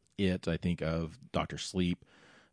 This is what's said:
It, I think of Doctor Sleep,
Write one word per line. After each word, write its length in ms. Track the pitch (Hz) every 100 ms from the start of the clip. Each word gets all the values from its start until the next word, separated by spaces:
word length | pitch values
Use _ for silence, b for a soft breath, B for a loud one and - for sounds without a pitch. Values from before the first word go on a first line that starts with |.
| _ -
It, 300 | 95 90 85
I 100 | 82
think 240 | 87 85
of 360 | 78 82 82 - -
Doctor 260 | 78 78 73
Sleep, 460 | - 92 90 87 _ b b b b